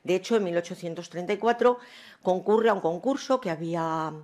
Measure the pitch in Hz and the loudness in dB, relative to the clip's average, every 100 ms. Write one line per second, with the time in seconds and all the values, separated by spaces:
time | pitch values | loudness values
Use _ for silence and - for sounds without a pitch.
0 | - 185 185 233 190 170 170 180 175 165 | -2 -2 2 0 2 0 -2 -8 -8 -10
1 | 170 165 180 202 220 233 247 247 - - | -10 -8 -4 -2 0 4 4 2 -4 -20
2 | - - - 185 185 220 220 196 165 175 | -20 -6 -2 0 2 4 4 2 0 0
3 | 240 277 - 254 202 160 165 170 165 160 | 0 -2 0 0 0 -4 -4 -2 -2 -2
4 | 156 156 | -4 -8